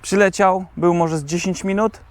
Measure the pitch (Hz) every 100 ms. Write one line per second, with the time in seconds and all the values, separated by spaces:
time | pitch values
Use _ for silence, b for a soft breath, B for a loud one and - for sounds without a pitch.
0 | - 190 196 - 196 185 185 - 170 170
1 | 165 160 143 170 185 180 196 196 220 -
2 | -